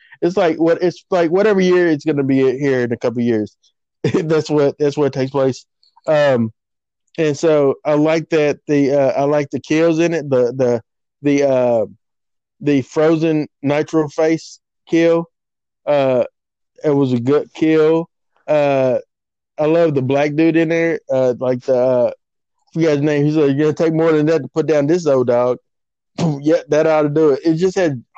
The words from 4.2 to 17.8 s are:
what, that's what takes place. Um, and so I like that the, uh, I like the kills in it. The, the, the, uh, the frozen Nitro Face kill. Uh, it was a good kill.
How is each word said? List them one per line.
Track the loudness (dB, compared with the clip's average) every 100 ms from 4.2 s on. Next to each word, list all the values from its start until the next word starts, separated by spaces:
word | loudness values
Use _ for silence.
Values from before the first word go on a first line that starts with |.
| 0 -2 0
what, | 0 0 0
that's | -2 0
what | -2
takes | -2 -4
place. | -2 -2 -2 -10 _ _ _ -2
Um, | 0 2 2 -2 -6 _ _ _ _ _ -4
and | -4 0
so | 2 2 2 0
I | -2
like | 0 2 0 0
that | 0 0 -2 -2
the, | 0 2
uh, | 2 0
I | 0
like | 0 -2 -2
the | -8
kills | -4 0 2 2
in | 0
it. | -2 -2
The, | 0 0
the, | 0 -2 -2 -6 _ _ _
the, | -2 0 2
uh, | 2 2 0 -2 -8 _ _ _ _ _ _
the | -2 -2
frozen | -2 0 0 2 0 -2 -4 _
Nitro | -4 -2 -2 -2 -2
Face | -2 -2 -2 -6 -20 _ _ -4
kill. | 0 2 0 -2 _ _ _ _ _ -2
Uh, | 0 0 0 -2 _ _ _ _ _
it | -2
was | 0 0
a | 0
good | 0 0 -2
kill. | -2 0 2